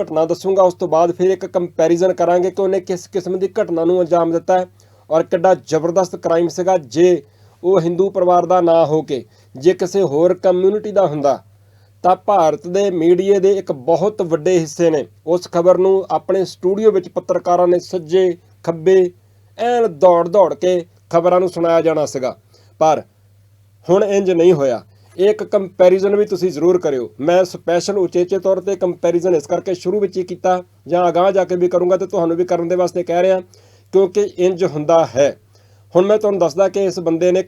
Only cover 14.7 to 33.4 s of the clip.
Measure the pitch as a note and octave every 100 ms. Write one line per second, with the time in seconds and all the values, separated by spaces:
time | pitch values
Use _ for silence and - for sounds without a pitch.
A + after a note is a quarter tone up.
14.7 | - E3+ D3+ - _ D#3 F3 - F3 F3
15.7 | F3+ F#3+ F#3+ F3+ D#3 - F#3+ F3 - F3+
16.7 | G3+ A3 F#3+ F3+ F#3 F3 F3 F3+ F3 F3
17.7 | F3 - F#3 D3+ F#3 F#3 E3+ _ _ -
18.7 | E3 D#3+ F#3+ F3+ - _ _ _ - A#3
19.7 | B3 A3+ D3 F#3 E3+ F3 G3+ E3+ D3 F3+
20.7 | F3+ E3+ _ - E3+ F3+ F3+ F#3 F3 E3+
21.7 | E3 D#3+ D#3 C#3+ C3+ B2 - _ _ _
22.7 | - D#3 C3 - _ _ _ _ _ _
23.7 | _ - F#3+ G#3 G3+ F#3 E3+ F3 D#3+ C#3
24.7 | A2 - _ _ - G3 G#3+ G3+ G#3 F#3+
25.7 | - F3+ F#3+ G3 G3+ G#3 F3+ F3+ C#3+ E3+
26.7 | F3+ D#3+ C3 A2+ - D3 F3+ F3+ - -
27.7 | F3 F3 G3+ F3 F3+ F3+ F#3+ F#3+ F#3 F#3
28.7 | F#3+ F#3 F3 E3+ E3+ F#3 E3 - F3 F#3+
29.7 | F3 F3+ G#3 G3 F#3+ F3+ F3 F#3 F3+ F3+
30.7 | _ - E3+ F3 E3 F#3+ F#3+ F3 F3+ F3+
31.7 | F3+ F3+ F#3 F#3 G3 E3 E3+ F3+ E3+ E3+
32.7 | F3+ F3 F3+ E3+ E3+ F#3 F#3